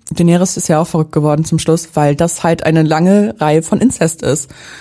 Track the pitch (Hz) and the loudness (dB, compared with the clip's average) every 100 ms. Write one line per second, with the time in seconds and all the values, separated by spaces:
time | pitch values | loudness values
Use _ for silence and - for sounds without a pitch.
0 | - - 170 175 185 - - 156 170 165 | -14 0 2 4 0 -4 -2 0 0 -2
1 | 156 160 151 151 156 160 - 165 - - | -2 0 0 0 0 -2 0 -2 -2 -2
2 | 147 143 170 - 170 165 - 160 156 156 | 0 0 -2 -2 -2 0 0 2 2 2
3 | 180 202 208 - 151 156 160 196 233 - | 2 2 2 -2 0 0 0 0 0 0
4 | 160 - - 147 - - - - | -2 -2 -4 -4 -6 -18 -20 -20